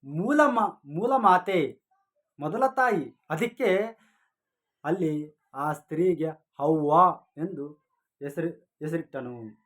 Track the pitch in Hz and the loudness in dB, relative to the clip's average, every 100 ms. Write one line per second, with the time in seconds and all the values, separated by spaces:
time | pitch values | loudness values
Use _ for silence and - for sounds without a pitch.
0 | 139 151 208 294 294 240 180 - 139 151 | -8 -6 0 4 4 4 -2 -4 -10 -4
1 | 233 262 214 180 180 190 135 - _ _ | 0 4 6 4 4 0 0 -4 _ _
2 | _ _ _ _ 147 208 262 262 254 196 | _ _ _ _ -6 0 0 2 0 0
3 | 131 - _ 160 240 - 254 185 220 226 | -4 -12 _ -4 -4 0 0 2 0 -8
4 | _ _ _ _ _ _ _ _ 147 185 | _ _ _ _ _ _ _ _ -6 -2
5 | 165 151 151 _ _ 135 147 151 _ 156 | -2 -4 -8 _ _ -8 -6 -6 _ -2
6 | 185 165 156 156 _ _ 143 160 147 156 | 0 0 -4 -8 _ _ 0 0 4 6
7 | 180 151 _ - 170 170 143 151 _ _ | 6 2 _ -10 -10 -8 -12 -14 _ _
8 | _ _ 143 143 165 - _ _ 151 165 | _ _ -12 -6 -6 -6 _ _ -6 -6
9 | 156 139 123 120 110 107 | -6 -10 -10 -12 -16 -18